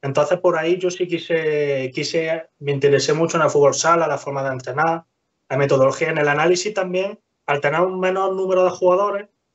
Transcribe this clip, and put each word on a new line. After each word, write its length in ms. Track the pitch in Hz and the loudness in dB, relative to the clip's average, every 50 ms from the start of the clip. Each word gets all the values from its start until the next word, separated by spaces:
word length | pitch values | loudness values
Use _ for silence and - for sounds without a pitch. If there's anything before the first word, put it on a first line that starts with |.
Entonces, 380 | - 143 135 151 147 - 180 175 | -6 -2 0 0 0 0 0 0
por 180 | - 180 165 160 | 0 0 0 2
ahí 200 | 160 165 180 185 | 0 0 0 0
yo 120 | 185 180 | 0 -4
sí 160 | 175 - 185 170 | -2 -2 -4 -4
quise, 840 | 170 165 165 - 170 160 160 156 151 147 147 143 139 135 131 123 - | -4 -6 -4 -2 -2 -2 0 0 0 0 0 0 -2 -2 -4 -4 -6
quise, 560 | - 151 - - 165 160 160 160 165 - _ _ _ | -6 -6 -4 -2 -2 -2 -2 -4 -6 -8 _ _ _
me 120 | 143 143 | -4 -4
interesé 420 | 143 135 135 143 139 135 131 - 151 | -2 2 2 4 4 4 2 2 0
mucho 240 | 156 165 165 170 170 | 0 0 0 0 2
en 60 | 156 | 0
el 60 | 143 | 2
fútbol 240 | - 147 143 139 131 | 4 4 4 4 4
sala, 340 | - - 160 170 170 165 156 | 2 2 2 4 4 2 0
la 100 | 147 139 | -2 -4
forma 260 | - 147 139 139 135 | -4 -6 -6 -4 -4
de 60 | 135 131 | -4 -6
entrenar, 520 | 127 127 - 131 135 156 165 165 170 170 _ _ _ _ _ _ _ _ _ | -6 -8 -8 -2 0 0 0 0 -2 -6 _ _ _ _ _ _ _ _ _
la 80 | 135 135 | -2 0
metodología, 520 | 143 139 139 135 131 135 135 - 165 160 | 2 2 4 4 4 4 2 0 -2 -2
en 80 | 156 156 | 0 0
el 100 | 147 143 | 0 0
análisis 460 | 143 151 156 175 180 175 - 214 208 | 2 2 2 2 2 0 0 -4 -4
también, 460 | - 185 185 180 185 190 202 214 - _ _ _ _ _ | -4 -4 -2 -2 -4 -4 -4 -6 -10 _ _ _ _ _
al 160 | - 143 143 | -4 -2 0
tener 200 | - 143 147 160 | 0 -2 0 2
un 180 | 180 185 185 185 | 0 0 0 -2
menor 340 | 185 185 185 190 190 190 190 | -2 -2 0 0 -2 -2 -2
número 300 | 190 190 185 185 185 185 | -4 -2 0 2 2 2
de 80 | 180 | 2
jugadores 560 | 180 - 185 180 180 185 202 208 196 202 214 _ _ _ _ _ _ | 0 2 2 2 4 4 2 -2 -2 -6 -8 _ _ _ _ _ _